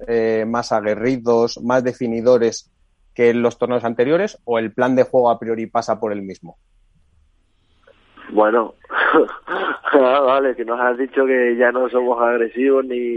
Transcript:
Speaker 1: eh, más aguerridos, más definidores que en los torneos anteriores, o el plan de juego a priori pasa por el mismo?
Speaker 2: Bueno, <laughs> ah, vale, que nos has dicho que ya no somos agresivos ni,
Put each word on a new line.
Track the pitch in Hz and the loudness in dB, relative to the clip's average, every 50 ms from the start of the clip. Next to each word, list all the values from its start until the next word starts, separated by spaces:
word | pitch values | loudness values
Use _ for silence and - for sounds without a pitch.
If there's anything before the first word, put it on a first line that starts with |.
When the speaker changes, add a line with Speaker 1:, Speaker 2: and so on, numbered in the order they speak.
| - | -8
Speaker 1:
eh, | - 117 117 113 113 110 110 110 | -2 -2 0 0 0 0 0 -2
más | 110 117 120 117 - | -2 -2 -4 -2 -2
aguerridos, | 127 110 104 107 107 101 113 127 135 127 113 117 117 117 117 117 - - | -2 -2 0 -2 -2 0 0 -2 -2 -2 0 2 2 2 2 0 -2 -6
más | - 120 123 131 | -4 0 0 0
definidores | 120 127 120 - 127 117 117 117 113 123 127 120 117 113 110 - - _ _ _ _ _ _ _ _ _ _ | 0 -2 -4 -4 -6 -4 -4 0 2 4 4 4 4 0 -2 -4 -14 _ _ _ _ _ _ _ _ _ _
que | - 120 120 | 2 2 2
en | 117 120 | 4 4
los | 120 120 113 _ | 0 0 0 _
torneos | 123 120 123 123 113 | -4 -2 -2 -2 -2
anteriores, | 117 113 117 123 135 156 170 196 214 - - _ | -4 -2 0 0 2 2 0 0 -4 -6 -12 _
o | - 117 113 | -4 -2 -2
el | 113 110 | -2 -4
plan | - - 127 127 131 | -2 -2 0 2 2
de | 127 123 | 2 2
juego | - - 131 123 120 | 2 2 2 2 2
a | 113 - | 0 0
priori | 117 110 113 113 113 | -2 -6 -4 -6 -6
pasa | 110 _ 117 113 - 110 101 | -4 _ -6 -2 -2 -4 -4
por | 117 110 | -2 -6
el | 104 104 | -6 -6
mismo? | 98 95 92 - - 85 - _ _ _ _ _ _ _ _ _ _ _ _ _ _ _ _ _ _ _ _ _ _ _ _ _ _ _ _ _ _ _ _ - - - | -8 -12 -14 -16 -18 -20 -20 _ _ _ _ _ _ _ _ _ _ _ _ _ _ _ _ _ _ _ _ _ _ _ _ _ _ _ _ _ _ _ _ -20 -20 -4
Speaker 2:
Bueno, | - 104 107 107 110 120 110 - - _ _ - | 0 2 2 4 4 2 0 -2 -8 _ _ -8
<laughs> | - - - - - 160 139 - - - _ - | -4 -2 0 2 4 2 2 2 -4 -14 _ -8
ah, | - 190 190 180 147 - - - - 143 131 123 131 143 | -8 -6 -4 -6 -6 -6 -6 0 2 2 4 4 2 2
vale, | 139 127 131 139 139 135 123 | 2 2 2 2 0 -2 -2
que | 117 117 | -4 -6
nos | 113 117 123 | -6 -4 -2
has | 123 123 123 120 | 0 -2 0 -2
dicho | 135 127 - 139 135 | -4 -4 0 0 0
que | 131 131 127 123 120 120 | 2 2 2 2 0 2
ya | 117 123 120 | 2 2 2
no | 120 127 127 120 | 2 0 -2 0
somos | 123 123 123 123 123 117 | 0 0 0 0 0 0
agresivos | 120 117 120 120 117 110 - 117 131 139 135 135 131 | 0 0 2 0 -2 -2 -2 -2 0 2 2 2 0
ni, | 131 123 123 120 120 120 | -2 -6 -6 -4 -4 -4